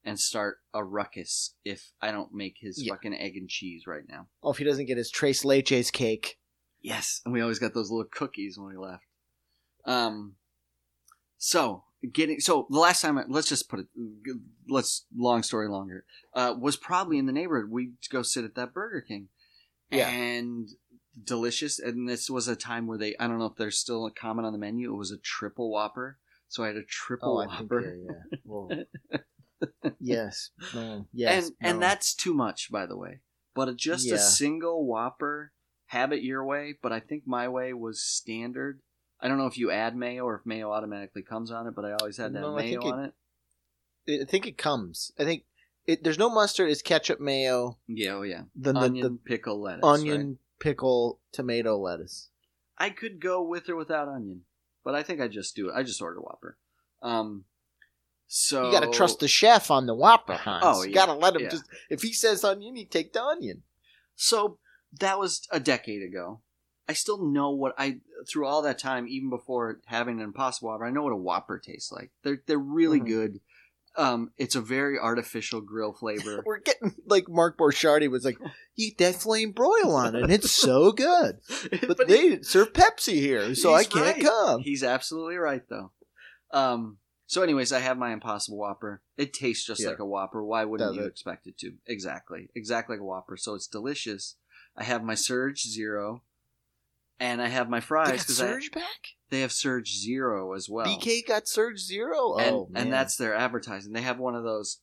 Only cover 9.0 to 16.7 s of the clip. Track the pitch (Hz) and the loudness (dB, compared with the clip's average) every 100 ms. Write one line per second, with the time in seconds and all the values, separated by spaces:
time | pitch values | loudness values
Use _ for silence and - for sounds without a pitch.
9 | _ _ _ _ _ _ _ _ - 123 | _ _ _ _ _ _ _ _ -4 0
10 | 117 107 104 95 _ _ _ _ _ _ | 0 -4 -12 -18 _ _ _ _ _ _
11 | _ _ _ _ - 170 127 90 - _ | _ _ _ _ 0 2 2 -2 -12 _
12 | 123 156 156 147 - 151 - 143 170 180 | -4 0 0 0 2 2 4 6 6 6
13 | 160 143 - 143 - 139 - 98 - - | 2 0 0 0 0 -2 -4 -8 -10 -12
14 | 113 107 120 123 - _ 123 135 - - | -14 -12 -12 -12 -14 _ -2 -2 0 -4
15 | - 120 123 117 110 113 107 98 95 92 | -6 -2 2 2 0 -2 -4 -6 -8 -14
16 | - - _ 127 123 120 135 | -18 -20 _ -2 0 0 -2